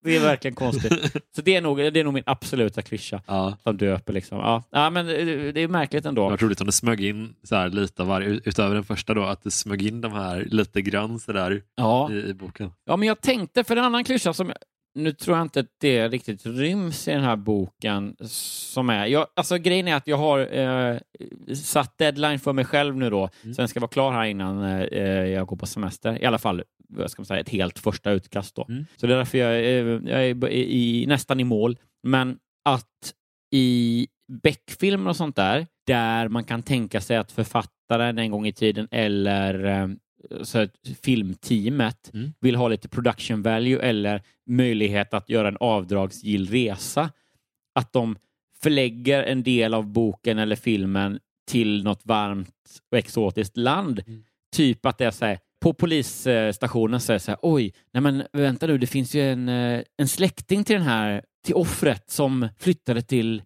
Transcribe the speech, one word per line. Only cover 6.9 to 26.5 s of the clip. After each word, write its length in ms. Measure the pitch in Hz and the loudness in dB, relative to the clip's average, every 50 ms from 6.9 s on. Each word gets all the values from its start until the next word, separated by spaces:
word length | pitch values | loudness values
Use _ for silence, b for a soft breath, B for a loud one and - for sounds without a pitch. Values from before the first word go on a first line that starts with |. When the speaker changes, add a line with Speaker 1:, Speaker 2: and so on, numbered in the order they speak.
| 113 101 98 | 0 2 0
Speaker 2:
in 300 | 101 104 107 110 110 - _ | -4 -4 -6 -10 -14 -16 _
så 140 | - - 113 | -4 0 2
här 120 | 98 90 90 | 2 2 2
lite 340 | 92 101 98 92 _ - | 0 0 -2 -2 _ -4
av 60 | 90 92 | 0 0
varje, 200 | 98 92 98 104 | 0 0 2 0
ut-, 180 | 104 - - | -2 -2 -2
utöver 280 | 113 95 - 104 98 104 | -2 0 2 2 2 0
den 100 | 104 98 | -2 -2
första 300 | - 107 95 - - 110 | -4 -6 -6 -2 -2 -2
då, 80 | 107 101 | 0 0
att 180 | 95 98 - | -2 -4 -6
det 80 | _ 101 | _ -6
smög 320 | - - - 107 101 98 | -4 -4 -4 -4 -4 -2
in 180 | 98 107 113 120 | -2 -4 -4 -4
de 120 | 117 110 | -8 -6
här 320 | 104 104 98 92 87 90 101 - | -6 -4 -4 -4 -4 -4 -4 0
lite 320 | 107 107 104 104 _ 104 | 2 2 2 2 _ -2
grann 380 | 95 101 101 101 107 110 117 113 | -2 0 -2 -2 -2 -4 -6 -10
så 120 | - - | -8 -4
där 300 | 104 98 92 90 98 101 - _ _ | -2 -2 0 0 -2 -4 -6 _ _
Speaker 1:
Ja. 380 | - 123 110 117 127 143 135 | 0 2 4 4 4 2 0
Speaker 2:
i, 40 | 107 104 107 101 | -2 -4 -6 -6
i 40 | 95 | -8
boken. 380 | 95 95 90 - - 107 92 - _ _ | -10 -12 -16 -12 -10 -12 -12 -12 _ _
Speaker 1:
Ja, 120 | - 160 | -2 0
men 120 | 190 208 220 | 2 2 0
jag 120 | 214 - | 0 0
tänkte, 440 | - 269 254 226 175 - _ 247 233 | 0 0 0 0 -4 -2 _ -2 0
för 120 | - 233 | 2 2
en 80 | 233 247 | 2 2
annan 200 | 247 233 240 247 | 2 2 0 0
klyscha 280 | - 262 240 - 175 | 0 0 0 0 0
som, 200 | 160 - 185 - - - - _ _ _ _ _ _ | -2 -2 -4 -6 -6 -12 -16 _ _ _ _ _ _
nu 180 | 139 156 160 | -2 -2 -2
tror 240 | 147 _ - - 175 | -2 _ 0 2 2
jag 80 | 165 165 | 2 2
inte 160 | 143 - 143 | 2 0 -2
att 60 | 120 - _ _ | -2 -2 _ _
det 280 | - 143 127 117 110 117 | 2 4 4 4 4 2
riktigt 380 | 120 127 - - 104 98 - | 0 -4 -4 -6 -10 -8 -8
ryms 600 | 113 117 127 139 160 185 208 185 170 151 - - 143 | -6 -4 -2 0 0 0 -2 -2 -4 -6 -6 -4 -2
i 20 | |
den 140 | 147 143 139 | 0 2 4
här 120 | 123 113 | 2 2
boken 800 | 104 98 107 107 101 95 92 _ _ - 110 104 101 101 101 - _ - 113 | 2 0 0 0 0 0 -4 _ _ -4 -2 -2 -2 -4 -8 -10 _ -14 -10
som 600 | - - - - - - - - - 135 127 123 | -10 -8 -8 -8 -10 -12 -12 -6 -4 0 2 2
är, 160 | 113 101 101 | 2 2 2
jag, 200 | 110 135 151 156 - _ | 2 2 2 0 0 _
alltså, 220 | - 170 - 180 175 | -4 -2 0 -2 0
grejen 300 | 160 185 180 190 180 180 | 2 2 2 2 2 2
är 60 | 156 | 0
att 120 | 139 - | 0 0
jag 100 | 151 147 | 0 0
har, 380 | 139 151 156 143 135 131 - - 135 | 2 4 2 2 2 0 0 -2 -2
eh, 380 | 131 131 131 127 127 120 120 - - _ _ - - - - - - - 131 | 0 0 0 0 0 0 -2 -4 -8 _ _ -16 -16 -16 -16 -16 -10 -10 -8
satt 440 | 143 147 - - 156 131 - _ - | -8 -6 0 0 0 0 0 _ 0
deadline 400 | 160 151 139 143 151 151 147 131 | 0 0 2 0 0 0 0 0
för 120 | - 143 | -2 0
mig 120 | 135 135 123 | 0 0 0
själv 320 | - - 143 147 143 135 | 2 2 2 2 2 0
nu 140 | 131 131 117 | -2 0 0
då, 180 | 104 98 95 95 B B | 2 0 0 -2 B B
Speaker 2:
Mm. 120 | B 113 120 | B -10 -4
Speaker 1:
så 80 | 131 | -2
den 60 | 123 113 | -2 -2
ska 120 | - 123 | -2 -4
vara 100 | 117 113 | -6 -2
klar 220 | - 139 135 135 | 0 2 2 2
här 120 | 127 117 110 | 2 0 0
innan, 400 | 107 101 98 95 92 98 98 101 95 95 95 | -2 -2 -4 -4 -4 -2 -2 -2 -2 0 -2
eh, 200 | 92 - - 98 98 95 | -2 -2 -2 -2 0 0
jag 380 | 95 95 92 92 95 95 92 | 0 0 0 0 0 -2 -2
går 100 | - 98 | -4 -6
på 100 | 87 98 | -8 -8
semester. 560 | 95 - 107 101 90 - - - 113 113 - | -8 -6 -6 -6 -6 -8 -6 -4 -4 -4 0
I 40 | - | 0
alla 120 | 127 113 110 | 0 0 2
fall, 240 | - 110 | 0 -2